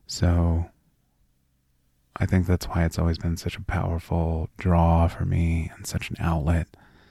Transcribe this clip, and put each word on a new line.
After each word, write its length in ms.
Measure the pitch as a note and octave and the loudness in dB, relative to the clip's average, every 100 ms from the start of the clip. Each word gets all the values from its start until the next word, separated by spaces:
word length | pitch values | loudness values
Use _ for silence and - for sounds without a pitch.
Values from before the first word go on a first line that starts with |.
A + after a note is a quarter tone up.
| _ | _
So 640 | - F2 E2+ E2+ E2+ E2+ _ _ _ _ _ _ _ _ _ _ _ _ _ _ - | -2 2 4 2 2 -2 _ _ _ _ _ _ _ _ _ _ _ _ _ _ -6
I 100 | F#2+ | 0
think 200 | F#2+ F2 | 2 2
that's 200 | F2+ - | 0 0
why 180 | F2 | 0
it's 140 | E2 - | 0 0
always 200 | E2 E2 | 0 0
been 180 | E2+ E2 | -2 -4
such 200 | - - | -6 -8
a 60 | |
powerful 840 | F#2+ F#2+ F2+ E2 - E2+ E2 E2 D#2+ - | -6 -2 -2 -4 -2 -2 0 -2 -4 -4
draw 500 | F#2 E2+ E2 E2+ E2+ | 2 4 6 4 2
for 180 | - | 0
me 460 | F2 F2+ E2 E2 D#2+ - | -2 0 0 0 -4 -8
and 100 | - | -8
such 240 | - - | -8 -8
an 60 | - | -6
outlet. 500 | E2 E2 D2 E2+ D#2 - - _ _ | -2 -2 0 0 -2 -12 -20 _ _